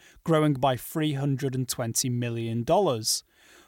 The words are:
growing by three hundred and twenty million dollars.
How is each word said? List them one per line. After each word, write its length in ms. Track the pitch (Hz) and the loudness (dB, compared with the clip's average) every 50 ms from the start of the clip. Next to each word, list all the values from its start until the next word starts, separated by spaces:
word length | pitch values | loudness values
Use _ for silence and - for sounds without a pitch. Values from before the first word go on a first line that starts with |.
| - - - - - | -8 -16 -20 -8 0
growing 300 | 170 160 156 156 151 143 | 2 4 4 4 4 2
by 220 | 127 135 135 127 | 2 2 2 2
three 360 | 120 - - - 165 156 151 | 0 -4 -6 -4 -2 -2 0
hundred 420 | 143 135 143 147 135 127 143 135 127 | -2 -2 0 0 0 0 -2 -2 -2
and 140 | 131 127 - | -2 -4 -4
twenty 400 | - - 120 113 117 - - 127 | -4 -4 -4 -2 -2 -2 -2 0
million 560 | 123 120 120 120 117 117 113 113 113 120 117 | -2 -2 -2 -2 -4 -4 -4 -2 -2 -2 2
dollars. 580 | 151 165 208 196 160 123 110 107 - - - - _ _ _ _ - - - - | 2 4 4 4 2 0 0 -2 -2 -2 -2 -4 _ _ _ _ -20 -20 -20 -20